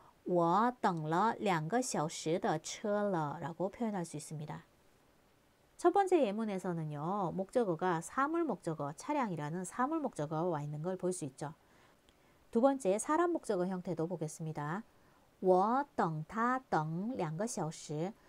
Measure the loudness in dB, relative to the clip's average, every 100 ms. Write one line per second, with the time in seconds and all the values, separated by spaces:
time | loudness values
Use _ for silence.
0 | -20 _ 0 4 6 6 4 2 0 0
1 | 0 2 2 2 2 2 2 0 0 0
2 | -2 -2 0 0 2 0 -2 -6 -2 0
3 | 2 0 -2 -4 -6 -4 -4 -2 -4 -2
4 | -4 -8 -10 -10 -8 -12 -14 _ _ _
5 | _ _ _ _ _ _ _ 0 2 4
6 | 6 4 4 0 -2 -2 -2 -2 -4 -4
7 | -2 -2 -2 -2 -2 0 0 0 0 -2
8 | -2 -2 0 0 0 -2 -4 -4 -4 -6
9 | -4 0 0 -2 -4 -4 -6 -4 -2 -2
10 | -4 -4 -2 0 0 0 -2 -4 -4 -2
11 | -2 -2 -6 -8 -10 -10 _ _ -20 _
12 | _ _ _ _ _ 4 6 4 2 0
13 | 2 4 4 2 0 0 0 -2 -4 -2
14 | -2 -2 -6 -6 -8 -4 -4 -6 -8 _
15 | _ _ _ -2 4 6 6 2 0 0
16 | 0 0 -4 -2 0 0 0 0 0 -2
17 | -4 -2 -4 -2 -4 -2 -4 -6 -6 -4
18 | -4 -6